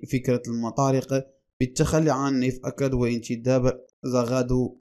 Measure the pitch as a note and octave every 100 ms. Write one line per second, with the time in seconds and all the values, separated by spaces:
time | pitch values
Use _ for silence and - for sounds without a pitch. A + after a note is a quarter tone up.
0 | - C3 B2+ B2 A#2+ A#2 A2+ B2 C3+ C3+
1 | B2+ C3+ - _ _ - B2+ - D#3 D#3+
2 | D#3 C3 C#3 C3+ B2+ B2+ - - C#3 B2+
3 | A#2+ A#2+ - A#2 A#2+ C3 B2 - - _
4 | B2+ B2 A#2+ C3 B2 B2+ B2 -